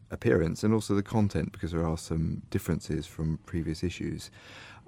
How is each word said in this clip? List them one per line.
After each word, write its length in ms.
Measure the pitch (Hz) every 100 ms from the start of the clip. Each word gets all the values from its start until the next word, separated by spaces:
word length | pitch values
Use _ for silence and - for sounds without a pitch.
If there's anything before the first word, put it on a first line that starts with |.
| -
appearance 540 | - 120 113 80 -
and 80 | 107
also 220 | 110 -
the 80 | 101
content, 500 | 101 113 104 82 -
because 200 | - 80
there 140 | 82 82
are 120 | 80
some 460 | - 82 85 - -
differences 580 | 98 - 80 - 78 -
from 340 | - 80 78
previous 400 | - 87 80 82
issues. 460 | 90 - 80 78 - - - - - -